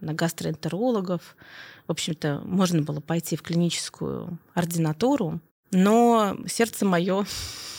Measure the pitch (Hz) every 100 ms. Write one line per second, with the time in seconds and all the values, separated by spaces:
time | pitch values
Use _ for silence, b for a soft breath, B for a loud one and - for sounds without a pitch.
0 | 160 156 170 - 170 160 165 175 247 226
1 | 185 175 - - B B B B - 170
2 | - 165 156 143 - 185 185 170 151 151
3 | - 170 - 160 - 170 175 - - -
4 | - 65 98 175 - - 170 170 160 156
5 | 240 285 170 165 - _ _ 185 190 226
6 | 240 233 208 - 180 - 226 - 208 175
7 | 180 190 202 B B B B